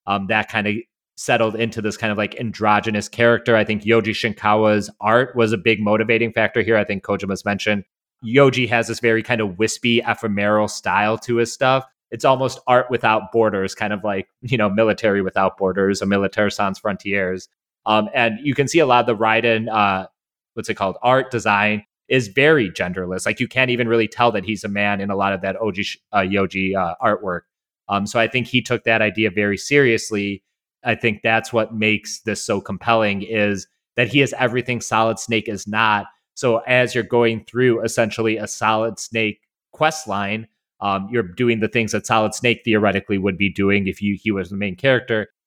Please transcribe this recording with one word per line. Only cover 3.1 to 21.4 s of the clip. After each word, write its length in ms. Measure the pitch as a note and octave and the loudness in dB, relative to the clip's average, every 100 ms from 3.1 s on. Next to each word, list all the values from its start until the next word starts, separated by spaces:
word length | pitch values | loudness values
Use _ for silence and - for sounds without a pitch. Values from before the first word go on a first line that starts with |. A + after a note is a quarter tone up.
| - A#2 A2+ - A2+ | 2 4 4 4 2
I 80 | |
think 200 | G#2+ G#2+ | 2 -2
Yoji 280 | G#2 A2+ G#2+ | 2 2 2
Shinkawa's 800 | G2+ A2+ G#2 G#2+ G#2+ G#2+ G#2 G2+ - | -2 -4 -2 2 4 4 2 -2 -4
art 340 | G#2 A#2 C3 | 2 2 2
was 180 | B2 A2+ | 0 0
a 60 | A2 | 2
big 220 | A2+ G#2+ | 0 2
motivating 520 | G#2 G#2+ A2 A2+ A2+ | 2 2 2 0 0
factor 300 | A2+ G#2+ B2 | 0 0 0
here. 140 | G2+ A2 | 2 2
I 80 | |
think 180 | G#2 G2 | 2 -4
Kojima's 420 | - G2 G2 F#2+ | -4 -4 -2 -4
mentioned 400 | G#2 G2+ G#2+ G2+ - _ _ _ | -4 -2 -2 -2 -4 _ _ _
Yoji 440 | A2+ B2+ C#3 B2+ A#2+ | 0 4 4 4 0
has 200 | A#2 A2+ | 0 -2
this 120 | A2 | 0
very 220 | A#2 A2+ | 0 0
kind 180 | A2 A#2+ | 0 -2
of 180 | G#2 F2+ | -2 0
wispy, 420 | A2 - A#2+ A#2 | -2 0 2 2
ephemeral 680 | A#2 A2 A2+ G2+ G#2 G#2+ G#2+ | 2 -2 -2 0 2 2 0
style 500 | - G2 F#2 G#2+ A2 | -4 -2 0 0 -2
to 180 | - A#2 | -2 0
his 160 | A#2 | 0
stuff. 320 | - C3 C3 C3 _ - | 0 2 0 -2 _ -16
It's 140 | A2+ | -2
almost 360 | C#3 C3 B2+ - - | 0 2 0 -4 2
art 200 | B2 B2 | 2 2
without 420 | A#2+ A2+ A2 G2+ | 0 2 0 0
borders, 420 | A#2 A2 G2+ F#2+ | 2 2 2 -4
kind 180 | - G#2+ | -4 -6
of 120 | G2+ | -4
like, 240 | G#2 G2 - _ | -4 -4 -6 _
you 140 | A#2+ A#2+ | -4 0
know, 140 | G#2 | 2
military 520 | G2+ A2+ G2 A2 G2+ | 2 2 2 2 2
without 340 | F#2 G2+ F#2+ - | 0 0 0 0
borders, 460 | F#2+ F#2 G2 G2 | -2 2 2 2
a 40 | G2 | 0
militaire 440 | G2+ G2 A2 G#2 | 0 0 0 0
sans 280 | - G2 F#2+ | 0 -4 -2
frontières. 680 | G#2+ F#2+ G2+ G2 F#2 F#2 - _ _ _ | -6 -6 -4 -2 -2 -4 -10 _ _ _
Um, 240 | G#2+ G#2+ G#2+ | 0 0 2
and 240 | C3+ A#2 A2 | 0 0 0
you 120 | C#3+ | -4
can 140 | C3 C3+ | -2 2
see 100 | E3 | 2
a 80 | C#3 | 4
lot 140 | A#2+ | 4
of 60 | A#2+ | 4
the 160 | G#2+ | 2
Raiden, 460 | A2+ A2+ A#2 A2 A2+ | 2 2 2 0 0
uh, 340 | G#2+ G2+ F#2+ F#2 _ _ _ _ | 2 2 2 -4 _ _ _ _
what's 140 | - A2 | -12 -8
it 60 | |
called, 220 | G#2 G2 F2+ | -4 -4 0
art 280 | B2 C3 B2+ | 2 2 2
design 540 | A#2 | -2